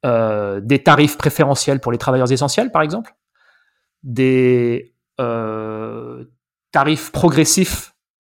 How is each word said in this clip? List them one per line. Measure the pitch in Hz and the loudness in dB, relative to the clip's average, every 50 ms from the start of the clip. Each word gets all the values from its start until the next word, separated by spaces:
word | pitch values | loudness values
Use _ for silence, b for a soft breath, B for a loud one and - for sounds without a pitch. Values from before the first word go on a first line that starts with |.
| - | 0
Euh, | 131 117 113 113 110 107 104 104 101 98 101 | 0 0 2 0 0 -2 -2 -4 -4 -6 -6
des | 101 110 135 143 - | -2 0 0 2 4
tarifs | - 147 143 151 143 - | 4 6 6 4 2 2
préférentiels | - - 151 - - 156 139 139 - - - 139 131 | -2 -4 -2 0 2 2 2 2 0 0 -2 -2 -2
pour | - 120 | -2 -4
les | 120 120 | -4 -2
travailleurs | - 139 127 131 127 123 | -2 0 0 0 2 0
essentiels, | 131 123 143 135 - - 233 254 | 0 0 0 -2 0 -2 -2 0
par | - 160 | 0 -2
exemple, | 156 151 165 220 226 - _ _ _ _ _ _ _ _ _ _ _ _ _ _ _ _ _ _ - | -2 -2 -4 -8 -10 -12 _ _ _ _ _ _ _ _ _ _ _ _ _ _ _ _ _ _ -14
des, | 135 117 117 131 131 131 127 127 123 127 123 120 120 120 131 - _ _ _ _ _ _ - | -8 -2 0 2 2 4 4 4 4 4 2 2 0 -2 -4 -6 _ _ _ _ _ _ -6
euh, | 127 120 117 117 113 110 110 110 110 110 110 107 110 113 113 113 120 120 123 123 123 127 _ _ _ _ _ _ _ _ | -6 -4 -4 -4 -6 -6 -8 -8 -8 -8 -10 -10 -10 -10 -12 -12 -14 -14 -16 -16 -18 _ _ _ _ _ _ _ _ _
tarifs | - 147 139 151 156 - - - | 0 0 2 2 0 -2 -4 -10
progressifs | - - - 170 139 165 156 - - 190 185 - - - - - _ _ _ _ _ _ | -4 2 2 4 4 4 2 2 2 0 0 -2 -2 -10 -10 -16 _ _ _ _ _ _